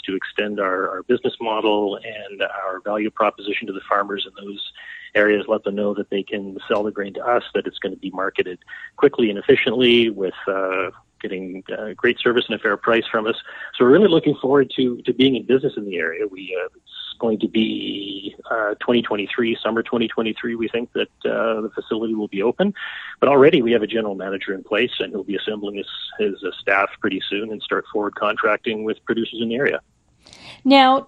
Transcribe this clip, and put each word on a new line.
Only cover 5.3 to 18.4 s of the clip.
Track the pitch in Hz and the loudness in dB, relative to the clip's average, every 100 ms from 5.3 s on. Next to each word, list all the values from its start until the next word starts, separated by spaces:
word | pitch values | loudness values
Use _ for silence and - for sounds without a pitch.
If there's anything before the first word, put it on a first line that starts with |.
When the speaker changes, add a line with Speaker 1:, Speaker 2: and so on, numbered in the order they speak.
| 104 95 | 4 2
Speaker 1:
let | 107 | -2
them | - 101 | -2 -2
know | 104 | -2
that | 101 95 | -2 -4
they | 98 | -4
can | 95 107 98 95 - | -4 -6 -8 -10 -4
sell | 107 | -2
the | 107 | -2
grain | 104 101 | -4 -8
to | 95 | -6
us, | 120 120 - | 0 0 0
that | 104 95 | -4 -4
it's | - | -6
gonna | 98 92 | -8 -8
be | 95 | -8
marketed | 90 95 - 92 87 - - - - | -6 -4 -2 -4 -8 -16 -18 -18 2
quickly | 139 - 113 | 2 4 0
and | 101 | 2
efficiently | - 131 - 117 127 120 113 | 4 4 4 2 6 6 4
with, | 101 92 - - | 0 -4 -4 -4
uh, | 95 95 92 92 - _ - | -2 -2 -2 -4 -8 _ -12
getting, | - 92 95 95 - - | -10 -8 -8 -10 -10 -10
uh, | 107 107 | -10 -2
great | 123 120 | 0 2
service | 123 120 - | 2 2 0
and | 107 | -2
a | |
fair | 110 101 | 0 0
price | - 117 - | 2 2 2
from | 113 107 | -2 -2
us. | 110 - - - - | -4 -8 -16 -10 2
So | |
we're | 123 | 6
really | 151 208 | 8 8
looking | 165 151 143 | 6 2 0
forward | 131 139 131 | 4 4 4
to, | - 127 120 | 2 -2 0
to | - | -2
being | 120 135 123 | 2 4 4
in | 101 | 4
business | 131 139 - | 2 2 -4
in | |
the | 101 87 | -6 -4
area. | 82 82 104 | -2 -2 -4
We, | 92 92 92 | -6 -8 -6
uh, | 92 | -6
it's | - _ - - - | -10 _ -18 -16 -4
going | 117 110 | -2 0
to | 110 | 2
be, | 110 110 107 101 101 101 98 98 - | 2 2 0 -6 -6 -8 -10 -12 -12